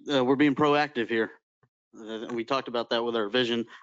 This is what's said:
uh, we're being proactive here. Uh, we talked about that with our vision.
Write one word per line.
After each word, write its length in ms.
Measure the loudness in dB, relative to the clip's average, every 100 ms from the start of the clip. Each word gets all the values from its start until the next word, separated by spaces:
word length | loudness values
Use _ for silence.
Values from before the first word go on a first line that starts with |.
| -2
uh, 120 | 2
we're 100 | 2
being 200 | 4 4 4
proactive 520 | 4 2 0 -2 -2
here. 220 | 0 -2 -6 _ _ _ _ _ -18
Uh, 300 | -12 -10 -8
we 80 | -6
talked 220 | -4 -4 -4
about 240 | -6 -2
that 120 | -2
with 100 | -2
our 140 | -2 0
vision. 360 | 0 0 -2 -4 -12